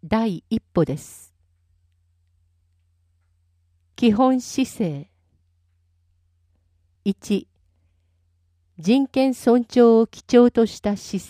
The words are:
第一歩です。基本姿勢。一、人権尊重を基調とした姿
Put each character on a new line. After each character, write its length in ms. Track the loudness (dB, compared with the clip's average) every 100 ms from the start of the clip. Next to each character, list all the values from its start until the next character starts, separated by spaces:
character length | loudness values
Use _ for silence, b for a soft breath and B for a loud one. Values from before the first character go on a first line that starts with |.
第 400 | -6 -4 -2 -6 -6
一 100 | -8
歩 240 | -4 -2
で 120 | -2 -4
す。 360 | -12 -20 _ _ _ _ _ _ _ _ _ _ _ _ _ _ _ _ _ _ _ _ _ _ _ _ _ _ _
基 180 | -2 0
本 280 | 2 2 0
姿 280 | -4 -6 -6
勢。 420 | -6 -8 -8 -14 _ _ _ _ _ _ _ _ _ _ _ _ _ _ _ _ _ _ _
一、 420 | -8 -8 -6 -6 -8 _ _ _ _ _ _ _ _ _ _ _ _ -8
人 300 | 0 0 0
権 280 | -2 -2
尊 300 | -2 0 0
重 360 | 2 4 4 4
を 60 | 2
基 160 | -6
調 260 | 2 4 4
と 160 | 2 -2
し 140 | -4
た 160 | -8 -8
姿 280 | -8 -10